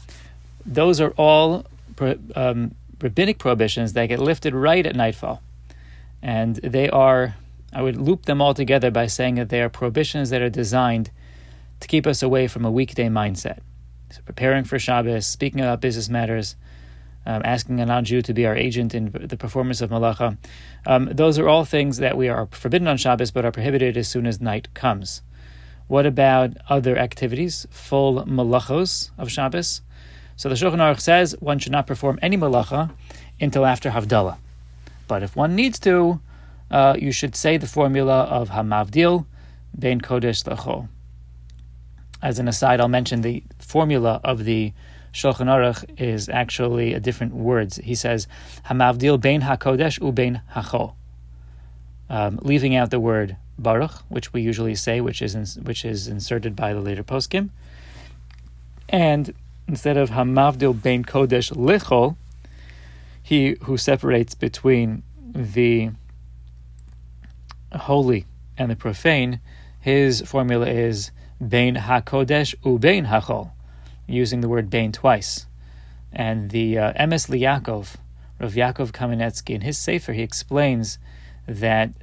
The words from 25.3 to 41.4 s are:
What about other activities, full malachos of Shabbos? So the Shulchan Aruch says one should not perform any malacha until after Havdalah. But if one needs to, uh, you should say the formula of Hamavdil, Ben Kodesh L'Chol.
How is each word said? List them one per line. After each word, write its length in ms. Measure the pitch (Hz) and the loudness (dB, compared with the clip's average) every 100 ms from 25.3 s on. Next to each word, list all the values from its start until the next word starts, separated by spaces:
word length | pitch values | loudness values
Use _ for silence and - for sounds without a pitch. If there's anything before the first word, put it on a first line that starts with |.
| - - - - - - | -20 -20 -20 -20 -20 0
What 180 | 135 | 2
about 460 | 143 127 135 131 127 - - | 2 4 4 6 2 -4 -2
other 300 | 143 127 123 | 0 2 0
activities, 680 | 123 - 127 123 175 156 - | -2 -4 -4 -2 -4 -6 -12
full 540 | - - 139 135 127 | -18 -2 2 2 0
malachos 840 | - 131 120 123 120 147 185 - - - | -2 -2 2 0 0 -2 -2 -4 -8 -10
of 140 | 127 | -8
Shabbos? 500 | 147 135 175 170 - - - - - - - | -4 -2 -2 -6 -8 -12 -20 -20 -20 -20 -10
So 140 | 139 | -4
the 40 | |
Shulchan 220 | 123 180 165 | 0 2 4
Aruch 240 | 156 143 | 4 4
says 340 | - 175 170 - | 4 4 4 -2
one 180 | 147 143 | -4 -4
should 140 | 131 | -2
not 140 | 143 139 | -2 -2
perform 320 | 135 139 135 | -2 -2 0
any 160 | 180 196 | 0 0
malacha 540 | 151 120 107 143 160 - - - - - | 2 2 0 -2 -4 -8 -18 -20 -20 -4
until 240 | 147 135 | 0 2
after 260 | 131 123 139 | 2 2 -2
Havdalah. 460 | 113 104 110 92 - - - - - - - - | -2 2 2 2 -4 -18 -20 -20 -20 -20 -20 -6
But 140 | 101 | -6
if 120 | 98 | -4
one 200 | - 156 | -2 0
needs 240 | 185 254 - | 2 0 2
to, 400 | 196 180 170 170 - - - - - | 4 4 4 0 -6 -20 -20 -20 -2
uh, 240 | 143 135 131 | 4 4 4
you 120 | 143 | 0
should 240 | 123 139 | -2 -4
say 220 | - 156 160 | 0 2 2
the 100 | 151 | 0
formula 580 | 151 139 135 135 131 | 0 2 2 4 4
of 260 | - 123 110 | 2 0 -2
Hamavdil, 760 | 107 107 107 104 151 170 175 151 - - - - | -4 0 0 0 2 4 2 -2 -16 -20 -20 -16
Ben 280 | - 127 123 | -4 0 0
Kodesh 440 | - 123 120 110 - | 0 0 0 -2 -6
L'Chol. 420 | 120 127 - 110 - - - - - | -8 -6 -6 -8 -16 -20 -20 -20 -20